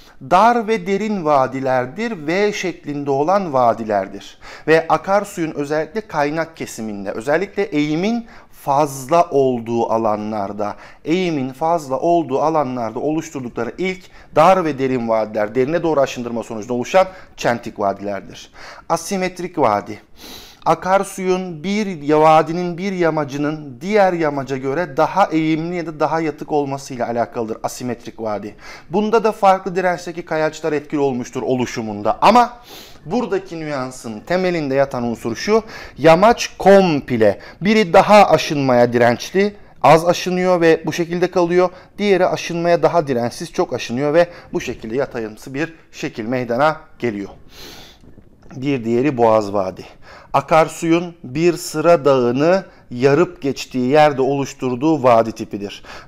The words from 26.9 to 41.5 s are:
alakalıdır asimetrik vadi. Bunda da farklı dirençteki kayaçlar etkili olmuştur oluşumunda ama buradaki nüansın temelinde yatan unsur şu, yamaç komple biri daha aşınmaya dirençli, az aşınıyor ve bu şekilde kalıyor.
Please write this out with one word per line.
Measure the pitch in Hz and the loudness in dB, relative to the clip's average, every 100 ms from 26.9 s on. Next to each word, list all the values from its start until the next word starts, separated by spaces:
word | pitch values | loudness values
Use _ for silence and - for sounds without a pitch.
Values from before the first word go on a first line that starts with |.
| 127 117 | -8 -4
alakalıdır | 117 110 127 110 110 | -2 -4 -4 -8 -6
asimetrik | 131 - 123 117 120 110 | -8 -8 -10 -10 -12 -10
vadi. | 110 104 104 - - - - | -8 -8 -10 -16 -20 -20 -6
Bunda | 175 214 226 | -4 0 0
da | 214 | 0
farklı | 208 196 190 190 180 | 2 4 4 0 -2
dirençteki | 180 175 180 170 170 | -2 -2 -6 -10 -6
kayaçlar | 156 156 156 160 | -2 -2 -4 -4
etkili | 147 143 147 | -4 -2 -2
olmuştur | 139 123 120 131 | 0 -2 -6 -6
oluşumunda | 117 127 120 - 110 104 107 107 | -2 -2 -2 -6 -8 -4 -2 2
ama | 170 233 233 - - - - - 147 | 4 6 4 -2 -20 -20 -20 -18 -6
buradaki | 226 214 185 185 165 | -4 -2 -4 -6 -10
nüansın | 156 143 127 - 120 107 | -8 -6 -8 -10 -12 -10
temelinde | - 175 185 170 143 135 | -4 -2 0 -2 0 0
yatan | 135 127 | 0 -2
unsur | 120 113 117 110 | -4 -4 -6 -6
şu, | - 220 - - - - | 0 0 0 -14 -18 2
yamaç | 151 165 214 233 - - | 4 6 6 2 -2 0
komple | 190 196 185 143 - 123 107 95 - - | 6 6 6 0 -2 2 2 2 -6 -4
biri | 185 220 180 | 0 2 4
daha | 190 185 208 190 | 4 6 8 8
aşınmaya | 156 - 151 135 123 120 | 4 2 0 4 4 4
dirençli, | 120 120 117 - 190 202 - - - | 4 4 2 -2 0 0 -4 -20 2
az | 135 160 175 | 6 6 4
aşınıyor | 170 185 180 185 180 | -2 -2 0 2 4
ve | 165 160 160 | 4 4 0
bu | |
şekilde | 151 160 175 180 | -4 -4 -2 0
kalıyor. | 185 175 | 2 2